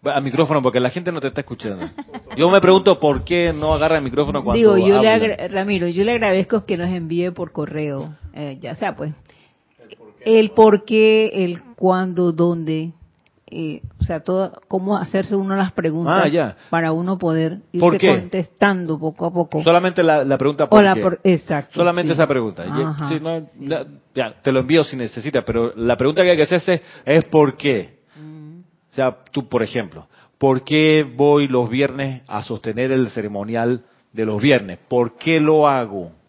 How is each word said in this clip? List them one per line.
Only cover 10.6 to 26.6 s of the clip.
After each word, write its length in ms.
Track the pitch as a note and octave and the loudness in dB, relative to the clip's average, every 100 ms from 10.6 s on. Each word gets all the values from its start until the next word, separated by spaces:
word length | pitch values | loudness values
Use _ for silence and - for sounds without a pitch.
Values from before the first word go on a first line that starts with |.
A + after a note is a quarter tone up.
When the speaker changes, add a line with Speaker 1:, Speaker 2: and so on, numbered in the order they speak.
| A3 G#3 | 6 6
Speaker 2:
qué, 460 | G#3+ A3 A3 A3 A3 - | 2 2 4 4 0 -2
el 180 | F3+ E3+ B3 | -4 -6 -14
cuándo, 580 | A#3+ F#3+ F#3 F#3 F3 F3+ | -4 0 0 -2 -2 -2
dónde, 580 | D#3+ E3+ E3+ D#3 D#3 D#3+ D#3+ _ _ _ _ _ | 2 0 0 -4 -6 -6 -12 _ _ _ _ _
eh, 300 | - D#3+ D3+ - - | -10 -10 -10 -16 -8
o 60 | |
sea, 160 | - E3 | -6 -4
todo, 400 | D#3 F#3 F#3+ - _ | -2 -2 -2 -8 _
cómo 300 | F#3+ F#3+ F#3+ | -6 -2 -4
hacerse 380 | F3 F#3+ G3 G3+ | -2 -4 -2 -4
uno 200 | F#3+ G3 | -2 -2
las 160 | F#3+ | -2
preguntas 480 | - E3+ D#3 E3+ F3+ | -2 -4 -2 0 2
Speaker 1:
Ah, 40 | D#3+ | 2
ya. 280 | E3 B2+ F#2+ - | 0 -2 -8 -6
Speaker 2:
para 240 | E3 E3 | -4 -2
uno 240 | D#3+ F3+ F#3+ | -2 -4 -4
poder 440 | F3 D#3+ D#3+ F#3+ _ | -2 0 -2 -6 _
irse 60 | F3 | 2
Speaker 1:
¿Por 180 | F3 E3 | 2 4
qué? 120 | F#3 | 2
Speaker 2:
contestando 880 | D3+ F3+ F#3+ E3 _ G3+ F#3+ E3+ D3+ | 2 -2 -6 -6 _ 0 2 -4 -4
poco 260 | D#3 - | -6 -6
a 80 | E3+ | -6
poco. 300 | F3+ E3+ D#3 | -2 -2 0
Speaker 1:
Solamente 400 | D#3+ E3+ F#3 F3+ | 4 4 2 2
la, 200 | E3 D3+ | 2 2
la 140 | C3+ C3+ | 2 2
pregunta 280 | C#3 C#3+ | 0 0
Speaker 2:
O 40 | D3+ | 4
Speaker 1:
"¿por 160 | G#3+ | 6
Speaker 2:
la 100 | G3 | 6
Speaker 1:
qué?". 60 | F#3+ | 4
Speaker 2:
por-, 200 | F#3+ F3+ | 0 0
exacto, 520 | F#3+ E3+ - D3+ - - | 0 0 0 -6 -6 0
Speaker 1:
Solamente 360 | F3 F3 D#3 | 0 2 0
Speaker 2:
sí. 80 | D3 | 2
Speaker 1:
esa 60 | D#3 | 2
pregunta. 400 | C3 A2+ F2 E2+ | 2 -2 -6 -8
Ya, 220 | D3 D#3+ | -4 -4
Speaker 2:
Ajá, 200 | D3+ D3 | -4 -6
Speaker 1:
sí, 120 | D#3 | -6
no, 180 | D#3+ E3 | -6 -8
Speaker 2:
sí. 60 | D3+ - | -10 -14
Speaker 1:
ya, 260 | C#3 D#3 C#3 C#3+ _ | -8 -8 -8 -18 _
ya, 200 | - A#2 - | -6 -6 -4
te 100 | - | -2
lo 80 | C3 | 0
envío 240 | B2+ D#3+ | 2 2
si 120 | D3+ C3 | 2 -4
necesitas, 460 | A2+ - B2+ C3+ A#2 | -10 -8 -4 -4 -2
pero 260 | A#2 A#2 G#2+ | -2 -2 -2
la 200 | A#2 A#2 | -2 2
pregunta 260 | B2+ D#3 | 0 2
que 80 | F3+ | 2
hay 40 | E3+ | 4
que 60 | |
hacerse 400 | D3 F3+ | 4 2